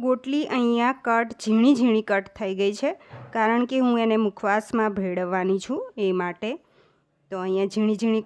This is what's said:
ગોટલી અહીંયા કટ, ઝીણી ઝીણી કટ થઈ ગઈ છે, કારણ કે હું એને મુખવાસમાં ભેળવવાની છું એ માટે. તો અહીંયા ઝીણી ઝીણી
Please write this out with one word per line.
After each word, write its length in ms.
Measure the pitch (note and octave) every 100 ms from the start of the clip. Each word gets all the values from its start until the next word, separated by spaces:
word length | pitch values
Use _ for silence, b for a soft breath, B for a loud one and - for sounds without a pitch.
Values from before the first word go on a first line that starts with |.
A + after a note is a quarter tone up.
| B3
ગોટલી 360 | B3+ C4 D4 D4+ B3+
અહીંયા 420 | A#3+ A#3 A#3+ C4+ -
કટ, 280 | A3+ A3+ -
ઝીણી 320 | A3 A3 B3 B3+
ઝીણી 240 | A#3+ A3 G#3+ G3
કટ 200 | G3 -
થઈ 180 | G3+ F#3+
ગઈ 100 | G3+ G#3
છે, 160 | C#4+ F#4+ B B B A3+
કારણ 320 | A3 A#3 B3
કે 160 | C4 B3
હું 180 | A#3 A3+
એને 80 | A3 G#3+
મુખવાસમાં 760 | - G#3 G#3 A3 A#3 G#3+ G3
ભેળવવાની 640 | F#3+ F3+ F3+ F#3 F#3 F#3+ -
છું 340 | D4 B4+ - G3
એ 40 | F#3 F3
માટે. 260 | E3+ G#3+ E4 _ b b b b _ -
તો 60 | F#3+
અહીંયા 300 | F#3 F#3+ G3
ઝીણી 260 | G#3+ G#3+ G#3
ઝીણી 240 | A3+ A3